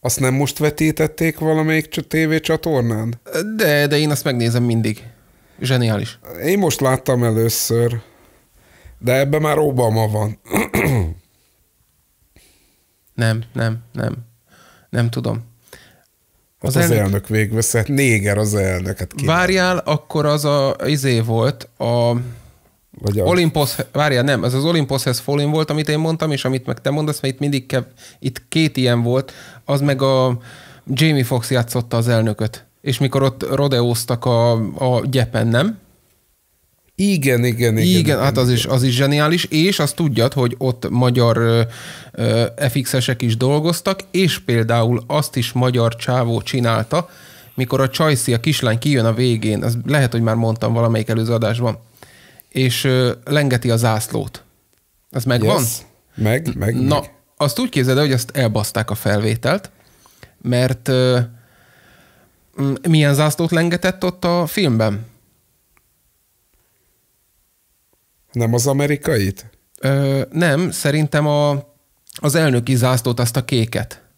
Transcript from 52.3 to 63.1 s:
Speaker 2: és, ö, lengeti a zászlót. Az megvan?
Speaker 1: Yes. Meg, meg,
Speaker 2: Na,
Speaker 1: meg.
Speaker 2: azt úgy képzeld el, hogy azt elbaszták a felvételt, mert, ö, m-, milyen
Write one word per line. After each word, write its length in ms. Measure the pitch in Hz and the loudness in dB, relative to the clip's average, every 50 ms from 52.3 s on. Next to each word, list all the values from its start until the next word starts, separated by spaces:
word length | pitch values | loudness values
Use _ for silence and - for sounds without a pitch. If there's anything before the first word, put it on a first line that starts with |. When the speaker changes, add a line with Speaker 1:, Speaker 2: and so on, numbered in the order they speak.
| - - - _ | -20 -20 -20 _
Speaker 2:
és, 360 | _ 135 131 123 117 113 - | _ 0 0 0 0 0 0
ö, 280 | 135 127 127 127 123 - - - | 2 2 2 2 0 -2 -4 -6
lengeti 460 | - 143 151 147 139 123 117 - 120 | -2 0 0 2 2 0 0 2 0
a 60 | 117 | 0
zászlót. 640 | 113 117 117 110 107 110 - - 113 101 - - - - _ _ _ _ _ _ _ _ _ _ _ _ _ | 2 2 0 0 0 -4 -4 -6 -6 -6 -6 -10 -16 -20 _ _ _ _ _ _ _ _ _ _ _ _ _
Az 140 | - 131 113 | -8 -4 -2
megvan? 340 | 127 123 117 107 110 123 127 | 0 0 2 2 2 2 2
Speaker 1:
Yes. 80 | 120 113 - - - - _ _ _ _ _ | 0 -2 -4 -8 -12 -18 _ _ _ _ _
Meg, 420 | - 113 107 113 139 165 - - | -2 0 0 0 0 -2 -6 -6
meg, 180 | - 98 104 120 | -2 -2 -2 0
Speaker 2:
Na, 260 | 123 131 135 151 143 | 0 2 2 2 0
Speaker 1:
meg. 100 | - - - _ _ _ _ | -2 -6 -20 _ _ _ _
Speaker 2:
azt 220 | _ 147 143 - - | _ -2 -2 0 -2
úgy 100 | 254 247 | -4 -2
képzeld 280 | - 151 127 127 131 135 | 0 0 2 2 2 2
el, 60 | 151 | 2
hogy 80 | 143 | 2
azt 180 | 131 120 117 - - | 2 0 -2 -4 -2
elbaszták 540 | 143 127 110 104 110 104 - - - 107 - | 0 0 0 0 0 -2 -2 -2 -2 -2 -2
a 40 | 104 | -4
felvételt, 760 | - - 107 101 104 107 110 113 117 117 127 165 202 - - _ _ _ _ _ _ _ - _ _ - - _ _ | -4 0 0 0 2 2 0 -2 0 0 -2 -2 -2 -4 -10 _ _ _ _ _ _ _ -20 _ _ -20 -20 _ _
mert, 460 | - 123 123 123 127 127 120 117 - 135 | -4 0 2 2 2 0 0 -2 -2 0
ö, 300 | 131 127 127 127 127 123 120 117 - - _ _ _ _ _ _ _ _ _ - - _ - _ _ _ _ _ _ _ _ _ _ | 2 2 4 4 4 2 0 -2 -6 -20 _ _ _ _ _ _ _ _ _ -20 -20 _ -20 _ _ _ _ _ _ _ _ _ _
m-, 160 | - 139 139 135 - - 185 | -4 -2 -2 -2 -2 2 4
milyen 260 | 160 156 147 143 | 4 6 6 6